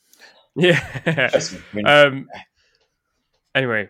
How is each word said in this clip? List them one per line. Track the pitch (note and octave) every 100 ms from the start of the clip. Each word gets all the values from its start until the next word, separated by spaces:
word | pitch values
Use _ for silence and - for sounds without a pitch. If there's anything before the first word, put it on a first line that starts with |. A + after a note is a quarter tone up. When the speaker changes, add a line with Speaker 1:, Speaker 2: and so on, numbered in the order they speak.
| _ _
Speaker 1:
<laughs> | - _ _
yeah. | - F3 D3 - C3+ E3+ D#3 B2+
Speaker 2:
Trust | - - F2+ -
me. | G#2
Speaker 1:
Um, | G#2+ D3 C#3+ C3+ - - - _ _ _ _ _ _ _ _ _ _
anyway, | C3+ B2+ A2